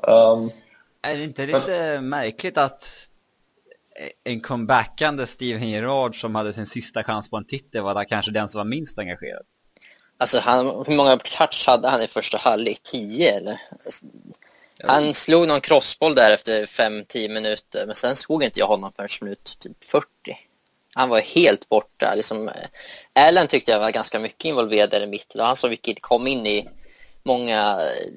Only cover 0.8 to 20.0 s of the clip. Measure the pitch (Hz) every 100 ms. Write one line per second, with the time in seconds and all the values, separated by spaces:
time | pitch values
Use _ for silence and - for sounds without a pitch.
0.8 | _ _ 143 147 151 135 139 135 156 175
1.8 | 160 147 131 143 113 - 185 165 139 -
2.8 | - - - _ _ _ _ _ _ _
3.8 | _ - 73 - - 117 117 123 113 127
4.8 | 107 - 151 143 123 - 123 110 113 107
5.8 | 120 135 127 113 113 110 107 104 104 120
6.8 | - 117 107 107 - 110 110 135 - 113
7.8 | 98 101 101 107 110 107 104 107 104 143
8.8 | 151 - 92 90 67 50 - _ _ _
9.8 | _ _ _ - 123 120 120 127 131 107
10.8 | 139 147 139 127 - - 156 - - 120
11.8 | 127 131 113 - - - 127 110 113 104
12.8 | - 127 104 120 165 101 95 - - -
13.8 | - - - - - - _ _ _ _
14.8 | - 139 147 123 - 165 165 143 - 147
15.8 | - - 160 131 110 107 - 110 107 -
16.8 | 113 107 101 117 107 110 107 107 - 104
17.8 | 104 107 123 - - 156 127 - 101 101
18.8 | 95 - 101 - 101 101 - - - -
19.8 | - -